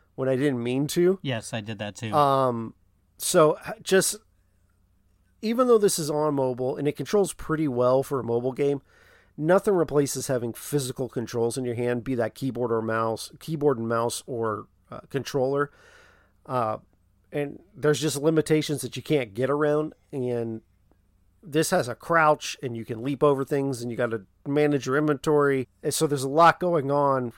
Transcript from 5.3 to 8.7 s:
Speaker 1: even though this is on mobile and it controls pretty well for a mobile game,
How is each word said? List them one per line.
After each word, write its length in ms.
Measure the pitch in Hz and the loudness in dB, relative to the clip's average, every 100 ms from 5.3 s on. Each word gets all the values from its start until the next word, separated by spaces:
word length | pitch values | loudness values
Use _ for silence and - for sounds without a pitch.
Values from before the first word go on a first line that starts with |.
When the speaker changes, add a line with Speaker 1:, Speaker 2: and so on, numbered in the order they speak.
| _ | _
Speaker 1:
even 260 | 220 240 254 | -4 2 6
though 100 | 226 | 6
this 220 | 202 - | 6 2
is 100 | 151 | -2
on 240 | 151 156 | 0 0
mobile 440 | 139 131 127 127 147 | 2 0 0 -2 -2
and 100 | 143 | -2
it 80 | - | -4
controls 380 | 135 208 180 | 0 2 2
pretty 340 | - - 156 151 | -2 -6 -2 0
well 360 | 120 123 135 | 2 4 4
for 160 | 135 135 | 2 -4
a 40 | |
mobile 300 | 117 120 123 | -2 -2 -2
game, 280 | 127 143 | 0 0